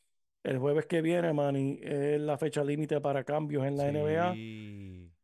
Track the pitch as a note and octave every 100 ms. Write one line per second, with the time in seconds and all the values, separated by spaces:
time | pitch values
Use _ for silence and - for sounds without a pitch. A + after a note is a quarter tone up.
0 | _ _ _ _ - C3 C#3+ D3+ - E3
1 | D#3+ F3 E3+ D3 C#3+ C#3 C3+ C#3+ - C#3+
2 | C#3+ D3 D3+ C#3 D#3 D3+ C#3+ D3 D3+ D3+
3 | C#3+ C#3 B2+ D3+ D3+ C#3+ C#3 C#3+ C#3+ D3+
4 | D3+ E3 F3+ A2+ A2+ A2 G#2 G2+ F#2+ F2+
5 | F2 -